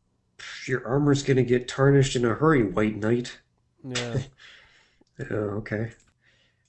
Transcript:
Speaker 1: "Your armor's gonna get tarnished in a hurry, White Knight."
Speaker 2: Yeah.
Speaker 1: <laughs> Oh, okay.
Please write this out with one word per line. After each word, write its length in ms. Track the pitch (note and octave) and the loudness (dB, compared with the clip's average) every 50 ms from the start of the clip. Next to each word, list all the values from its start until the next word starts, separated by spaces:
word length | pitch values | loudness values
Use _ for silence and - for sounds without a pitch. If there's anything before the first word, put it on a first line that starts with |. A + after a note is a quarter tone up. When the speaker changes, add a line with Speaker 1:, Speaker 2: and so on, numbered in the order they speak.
| _ _ _ _ _ _ _ - - - - - - | _ _ _ _ _ _ _ -20 -20 -18 -18 -14 -8
Speaker 1:
"Your 200 | - C3 - - | -6 -6 -4 -2
armor's 360 | A2 B2+ C#3+ D3 C#3+ C#3 C#3 - | -2 -2 2 2 4 2 2 2
gonna 200 | - C3+ B2+ B2 | 2 2 2 4
get 260 | A#2+ B2 B2 B2 - | 2 2 0 0 -2
tarnished 480 | - - C3+ C#3 C#3 C#3 C3+ C3+ - | -2 2 4 6 6 6 4 4 2
in 80 | B2+ A#2+ | 0 0
a 100 | A#2 G#2+ | 0 0
hurry, 280 | - C#3+ D#3+ D#3+ C3 A2 | 2 2 4 4 4 2
White 340 | F#2+ F2 G#2+ G#2+ G#2+ G#2+ | 0 0 0 0 0 -2
Knight." 440 | G#2 G#2 A2 A#2+ B2 B2 - - - _ _ _ _ _ _ _ _ - | -2 0 0 0 0 -2 -6 -12 -18 _ _ _ _ _ _ _ _ -16
Speaker 2:
Yeah. 380 | C3 B2+ B2 A#2+ A#2+ A#2 C3+ C3+ | -10 -8 -8 -6 -6 -6 -6 -6
Speaker 1:
<laughs> 60 | - - _ - - - - - _ _ _ _ _ _ _ _ _ _ - - - | -8 -12 _ -20 -20 -20 -20 -20 _ _ _ _ _ _ _ _ _ _ -14 -10 -8
Oh, 40 | - | -6
okay. 580 | A2 G#2+ G2+ G2+ G#2+ A2 - A2+ G#2 A#2 A2+ - - _ _ _ _ _ _ _ _ _ _ _ _ _ | -4 -4 -4 -6 -8 -6 -6 -6 -6 -6 -6 -10 -16 _ _ _ _ _ _ _ _ _ _ _ _ _